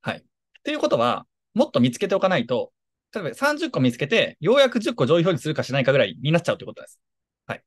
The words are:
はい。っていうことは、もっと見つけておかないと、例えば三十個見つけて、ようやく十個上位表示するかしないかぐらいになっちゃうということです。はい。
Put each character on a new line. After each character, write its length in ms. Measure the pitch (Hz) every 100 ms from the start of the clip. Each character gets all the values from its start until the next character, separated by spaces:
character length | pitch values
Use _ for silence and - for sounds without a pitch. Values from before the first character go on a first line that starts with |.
は 120 | -
い。 40 | -
っ 40 | _ _ _ _
て 80 | -
い 40 | 302
う 40 |
こ 80 | 302
と 80 | -
は、 300 | 120 - - _ _
も 120 | 202 233
っ 60 |
と 80 | -
見 120 | 123
つ 60 | 120
け 100 | 196
て 80 | 190
お 40 |
か 100 | 190
な 80 | 175
い 100 | 117
と、 240 | 123 - _ _ _ _
例 80 | 226
え 20 | 156
ば 80 | -
三 220 | 277 302
十 120 | 320
個 100 | 165
見 120 | 127
つ 60 | 120
け 100 | 147
て、 300 | 226 123 -
よ 160 | 156 269
う 40 |
や 100 | 262
く 100 | 247
十 140 | 220
個 120 | 240 127
上 100 | 170
位 20 |
表 140 | 170
示 120 | 160
す 40 | 151
る 40 |
か 100 | 147
し 100 | 143
な 60 | 139
い 20 |
か 80 | 127
ぐ 60 | 139
ら 80 | 107
い 120 | 85
に 100 | 131
な 80 | 170
っ 20 |
ち 80 | 170
ゃ 40 |
う 40 | 107
と 60 |
い 20 | 98
う 20 |
こ 60 |
と 80 | -
で 60 | -
す。 120 | _ _ _ _ _ -
は 100 |
い。 80 | 110